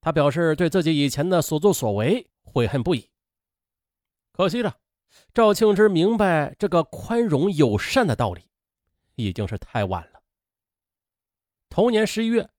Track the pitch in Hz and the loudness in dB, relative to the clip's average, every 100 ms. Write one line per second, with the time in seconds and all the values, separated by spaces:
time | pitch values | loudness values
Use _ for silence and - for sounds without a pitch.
0 | - 156 143 139 170 151 175 190 160 156 | -2 0 0 2 0 0 0 0 0 0
1 | 143 131 160 180 - 156 196 190 113 101 | 0 0 0 0 0 0 0 0 -2 0
2 | 113 240 - _ - - 117 139 123 147 | 0 -2 -4 _ -6 -2 0 -2 -2 -4
3 | - _ _ _ _ _ _ _ _ _ | -6 _ _ _ _ _ _ _ _ _
4 | _ _ _ - 185 220 208 - _ _ | _ _ _ -4 -2 -2 -4 -8 _ _
5 | _ _ _ - 220 208 220 202 214 175 | _ _ _ 2 2 4 2 4 4 4
6 | 180 226 202 160 143 - 202 175 151 - | 2 2 2 0 -2 -4 -2 0 -2 -8
7 | - 233 233 143 180 160 135 104 - 262 | -4 -2 0 2 0 2 2 0 -2 0
8 | 214 110 117 90 _ _ _ _ _ _ | 0 0 -4 -6 _ _ _ _ _ _
9 | _ - 107 90 101 107 - 117 98 92 | _ -8 -6 -4 -6 -8 -8 -6 -4 -6
10 | - _ _ _ _ _ _ _ _ _ | -10 _ _ _ _ _ _ _ _ _
11 | _ _ _ _ _ _ _ - 226 220 | _ _ _ _ _ _ _ -2 0 2
12 | 214 - 226 233 - | -2 -2 0 -2 -2